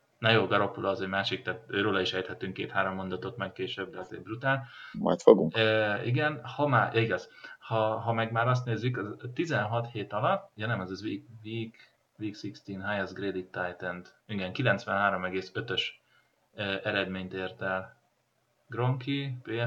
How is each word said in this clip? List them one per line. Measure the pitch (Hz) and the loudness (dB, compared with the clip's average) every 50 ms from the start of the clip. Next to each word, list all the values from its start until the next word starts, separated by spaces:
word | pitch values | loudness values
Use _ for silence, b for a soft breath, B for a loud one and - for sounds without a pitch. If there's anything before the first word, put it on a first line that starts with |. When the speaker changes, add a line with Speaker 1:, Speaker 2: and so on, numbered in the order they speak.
| _ _ _ _ | _ _ _ _
Speaker 1:
Na | 120 110 | 4 4
jó, | 113 110 98 | 6 6 6
Garoppolo | 92 104 101 101 98 - 101 95 98 | 4 4 2 2 2 -2 -2 -2 0
az | 95 95 | 0 0
egy | 95 95 | -2 -2
másik, | 95 98 98 - 95 92 - | -2 -2 0 0 -2 -4 -4
tehát | 107 - - - | -6 -6 -6 -8
őróla | - - 98 101 107 98 95 | -4 0 2 2 4 4 2
is | 92 - - | 2 2 0
ejthetünk | 92 92 - 90 - - 95 92 | -2 -4 -4 -6 -6 -6 -6 -6
két-három | - 95 - - 98 95 95 95 | -6 -6 -2 0 0 0 0 0
mondatot | 95 95 92 92 92 - 95 92 | -4 -4 -4 -6 -6 -6 -8 -6
meg | 95 98 92 - | -6 -6 -6 -4
később, | - 95 92 - 98 98 90 | -6 -6 -6 -4 -6 -8 -8
de | - 92 | -8 -10
azért | 90 - - - - | -12 -12 -12 -14 -10
brutál. | - 110 123 139 135 135 131 123 B B B B B B | -10 -8 -4 -2 0 0 0 -2 B B B B B B
Speaker 2:
Majd | - - 85 85 - | -2 0 2 2 6
fogunk. | - - 113 95 80 80 - | 10 10 10 10 8 4 2
Speaker 1:
Ö, | 113 110 110 107 110 107 104 104 95 92 | 4 4 4 4 4 4 2 2 0 0
igen, | 117 127 151 151 151 151 127 - | 0 2 2 2 2 0 -4 -8
ha | - - - 147 | -8 -2 0 2
már, | 147 131 110 101 - - | 4 6 6 4 4 4
ja, | 113 | 2
igaz, | 113 - 92 90 - B B B B B B B | 2 2 0 -2 -4 B B B B B B B
ha, | - - 113 110 110 110 110 | -8 -2 0 2 2 2 2
ha | 110 107 117 117 | 0 0 0 0
meg | 113 113 110 113 | 0 0 0 2
már | 113 117 123 | 2 4 4
azt | 127 123 123 | 4 2 2
nézzük, | 123 113 101 113 127 123 | 0 0 0 0 0 0
az | 117 98 104 104 - - 120 123 | 0 -2 -4 -6 -8 -10 -6 -4
tizenhat | - 175 165 143 104 104 104 113 120 117 123 | -2 -2 0 0 0 0 2 0 0 -2 -2
hét | - 110 98 - 104 | -4 -6 -6 -4 -2
alatt, | 104 127 165 196 196 - - _ | 0 2 2 2 0 -2 -6 _
ja | - 107 | -6 -2
nem, | 113 117 98 | -2 -2 -2
az, | 95 90 | -2 -4
az | 95 92 101 | -6 -6 -6
week, | 110 - 147 - - - 110 104 | -6 -6 -6 -8 -14 -20 -16 -12
week, | 107 110 113 113 113 - - - - _ _ _ _ _ - | -8 -6 -6 -6 -8 -10 -14 -20 -20 _ _ _ _ _ -8
week | 107 107 104 | -8 -8 -8
sixteen | - - - - - - - 98 95 95 101 | -8 -10 -10 -12 -12 -12 -10 -10 -6 -4 -2
highest | 104 101 95 90 92 | -2 -2 -2 -4 -4
graded | 92 98 98 92 92 90 | -4 -4 -4 -4 -4 -6
tight | - - 92 92 87 87 - 92 | -6 -6 -4 -4 -4 -4 -6 -6
end. | 90 87 90 87 - - _ _ | -6 -6 -8 -10 -16 -20 _ _
Igen, | - 107 101 92 92 - | -8 -6 -4 -4 -4 -2
kilencvenhárom | - 127 113 98 98 - 104 98 98 101 101 95 92 90 | 0 2 2 2 2 0 -2 0 2 2 2 2 0 -2
egész | 92 90 95 92 - - | -2 -2 -2 -4 -4 -6
ötös, | 107 - - 92 - - - - - _ _ _ _ _ _ _ _ _ _ _ | -6 -4 -2 -2 -2 -2 -4 -6 -12 _ _ _ _ _ _ _ _ _ _ _
ö, | - 104 98 98 98 - | -6 -4 -4 -4 -2 -2
eredményt | 107 104 101 98 92 95 95 92 92 92 | 0 0 2 0 0 -2 -4 -6 -6 -6
ért | 92 92 92 - - 98 | -6 -6 -6 -6 -4 -2
el | 95 95 95 92 - - _ _ _ _ _ _ _ _ _ _ _ _ _ _ | -2 -2 -2 -4 -6 -12 _ _ _ _ _ _ _ _ _ _ _ _ _ _
Gronki, | - - 110 123 131 135 131 123 139 139 139 139 139 127 123 - | -8 -4 0 2 2 2 0 -2 -2 -2 -2 -2 -4 -6 -8 -6
P | 113 110 117 120 | -6 -2 -2 -2